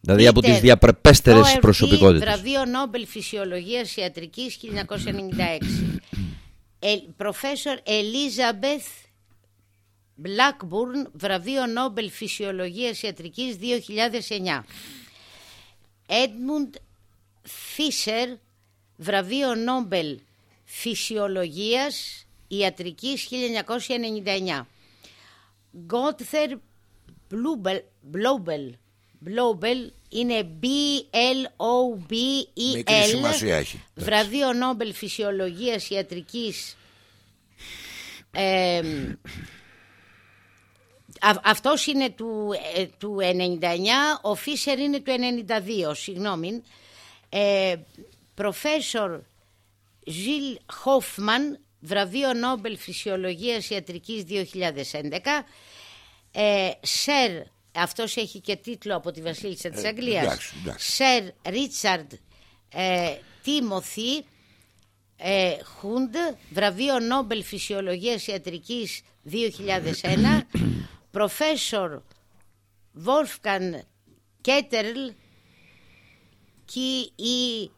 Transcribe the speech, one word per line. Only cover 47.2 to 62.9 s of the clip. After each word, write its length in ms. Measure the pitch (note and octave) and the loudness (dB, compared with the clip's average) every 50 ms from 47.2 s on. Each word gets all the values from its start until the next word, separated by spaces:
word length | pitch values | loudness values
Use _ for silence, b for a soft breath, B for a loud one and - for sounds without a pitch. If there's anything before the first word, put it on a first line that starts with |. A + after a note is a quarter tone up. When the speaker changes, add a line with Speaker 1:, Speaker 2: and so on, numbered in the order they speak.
| b b | b b
Speaker 2:
Ε, 460 | - G3 G#3 G3+ G3+ G3 F#3+ F#3+ F3 E3 D#3+ - _ - - - _ _ _ _ _ - | -2 0 2 4 4 2 2 0 -2 -4 -8 -20 _ -20 -20 -20 _ _ _ _ _ -6
Professor 800 | G3+ - - - - D4+ D4+ D#4 - - - A3+ G#3 F#3 E3 D#3+ - _ _ _ _ _ _ _ _ _ _ _ _ _ _ _ _ | -6 -6 -6 -4 -2 -2 -2 -2 -2 -4 -4 -4 -4 -4 -6 -10 -14 _ _ _ _ _ _ _ _ _ _ _ _ _ _ _ _
Gilles 520 | - D#3 E3+ F#3+ A#3+ D4 D4 C#4 C4+ A#3 - _ - - - - | -12 -10 -8 -4 -4 -4 -4 -4 -6 -8 -10 _ -18 -18 -4 0
Hoffman, 720 | C4 C#4 C4 - - - - G3+ G#3+ A3 B3+ D4 D4 C#4+ - _ _ _ _ | 2 2 2 2 -2 -10 -4 0 0 0 0 0 -4 -6 -10 _ _ _ _
βραβείο 540 | - D#3 G3 G3+ G3+ F#3 F#3 C4+ C#4 C4 B3 | -10 -4 -2 -2 -2 -2 -2 -2 -2 -2 -2
Νόμπελ 440 | A#3+ A#3+ B3+ C4 A3+ G3 A3+ G#3+ | -2 -2 -2 -4 -4 -6 -10 -10
Φυσιολογίας 920 | - - - F3 - - G#3 F#3+ F#3 F#3 F#3 F3+ D#3+ G3+ A#3+ A#3 A3 - - | -10 -14 -14 -12 -10 -6 -4 -4 -4 -4 -6 -6 -4 -4 -4 -4 -4 -6 -6
Ιατρικής 540 | G#3+ G3 - - F3 E3+ _ - A3+ A3 F#3 | -8 -8 -8 -10 -14 -14 _ -10 -10 -10 -8
δύο 200 | D#3+ G3+ G3 F#3 | -6 -4 -6 -6
χιλιάδες 500 | - - F#3+ F3+ E3+ D3 C#3 C3+ - - | -6 -6 -4 -4 -4 -4 -4 -10 -8 -8
έντεκα. 500 | D3+ C#3+ D3 D3 F3+ - C#4 D4 D4 - b b b b b b b b b b b b b b b b _ | -8 -8 -8 -8 -6 -4 -2 -4 -4 -4 b b b b b b b b b b b b b b b b _
Ε, 380 | - - G#3+ G#3 G#3 G3 F#3+ F#3 - - | -4 0 0 2 2 2 0 -2 -6 -6
Sir, 640 | - - - - - - D4 C#4 B3+ A3 F3 D#3+ - - _ _ _ _ _ | -6 -6 -4 -4 -2 0 2 2 2 0 -2 -8 -12 -16 _ _ _ _ _
αυτός 420 | E3 F3 E3+ - - A3+ G#3+ - | -2 -2 -2 -2 -6 -6 -6 -4
έχει 220 | B3 A3 - - G3+ | -6 -6 -8 -10 -12
και 160 | - - G3+ | -6 -6 -8
τίτλο 400 | - - A#3+ A#3+ - - G#3 G3 | -6 -8 -14 -14 -10 -6 -6 -6
από 160 | E3+ - F3 | -4 -6 -8
τη 100 | F3 E3 | -10 -8
Βασίλισσα 480 | D#3+ E3 D#3+ - - G3+ F3+ - - F3 | -10 -10 -8 -8 -10 -12 -10 -10 -10 -10
της 140 | D#3+ - G#3 | -8 -6 -6
Speaker 3:
Ε, 40 | |
Speaker 2:
Αγγλίας. 360 | G#3+ G#3+ A3+ B3 B3 G#3+ F3 C#3+ | -6 -6 -4 -4 -2 -2 0 0
Speaker 3:
εντάξει, 300 | G2 C2 - - - C#2 C#2+ | -2 -2 -4 -10 -14 -14 -12
εντάξει. 300 | - D#2+ - - - - - | -10 -10 -10 -8 -6 -4 -2
Speaker 2:
Sir 520 | - C4+ C4 B3+ A#3+ G3+ F3+ - _ _ E3+ | 0 2 2 2 2 0 -6 -16 _ _ -6
Richard, 580 | F#3 A#3+ C#4+ - - - - G3+ F#3 E3+ D3+ C#3 B2 - _ _ - - _ _ _ _ _ _ | -4 -4 -4 -4 -6 -4 -2 -2 -2 -2 -4 -12 -20 -20 _ _ -20 -20 _ _ _ _ _ _
ε, 460 | - E3+ F#3 F#3 | -6 -4 -2 0